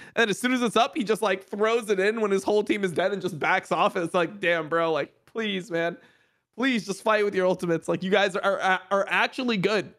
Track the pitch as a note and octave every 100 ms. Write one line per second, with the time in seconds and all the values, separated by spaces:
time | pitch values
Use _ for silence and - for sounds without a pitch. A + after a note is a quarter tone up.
0 | - - A3+ F#3 B3 B3+ A#3+ A3 C4 D#4+
1 | G3+ G#3+ G#3+ F#3+ - G#3 G#3+ A#3 G#3 G3
2 | G3 A3+ G#3+ G3 - G#3 G3+ G#3+ F#3+ D3+
3 | F#3 G3+ F3+ D#3+ D#3+ F#3 - E3 F#3 F#3+
4 | E3 F#3 E3+ G#3 F3+ E3+ D#3 E3 E3 D#3
5 | C#3 _ _ - A3 F#3+ F3 E3 E3+ F3
6 | - _ _ _ _ - C4 A#3+ F#3+ F#3
7 | - G#3+ G#3 F#3+ F#3 F#3 F3 E3 - F3
8 | F#3 G3 G3+ F#3 G3 G3 F#3 F#3 - G3
9 | F#3 F3+ A#3 - B3 A3 F#3 G#3+ -